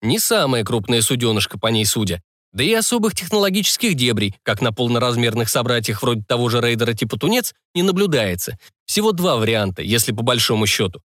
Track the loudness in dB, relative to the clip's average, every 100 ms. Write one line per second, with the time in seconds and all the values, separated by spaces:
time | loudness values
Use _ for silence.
0 | -2 0 2 2 2 0 0 -2 0 0
1 | 2 0 0 0 -2 -2 -2 0 0 0
2 | -2 -4 -10 _ _ -2 0 2 2 0
3 | 0 -2 -2 0 2 0 0 0 0 0
4 | 0 0 -2 -4 -4 -2 -2 0 0 2
5 | 0 2 0 0 -2 0 0 0 -2 -4
6 | -2 -2 -2 -2 0 0 0 0 0 -2
7 | -4 -2 0 0 -2 -8 _ -2 0 2
8 | 2 2 0 -2 -6 -10 -16 _ -6 0
9 | 2 2 2 2 2 2 0 -4 -2 0
10 | 0 -2 0 2 2 2 0 0 -2 -6